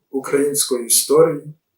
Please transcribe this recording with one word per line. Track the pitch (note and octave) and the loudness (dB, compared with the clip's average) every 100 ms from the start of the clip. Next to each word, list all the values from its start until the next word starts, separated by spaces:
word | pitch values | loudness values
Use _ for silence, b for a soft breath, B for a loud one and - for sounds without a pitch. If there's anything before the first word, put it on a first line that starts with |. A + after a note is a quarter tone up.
| _ | _
української | C3+ - C#3 C#3+ C3 - B2 A#2 | -8 -2 -2 0 -2 -2 -4 -2
історії, | - - D3+ E3 D3 D3+ - _ | -2 2 4 4 0 -10 -20 _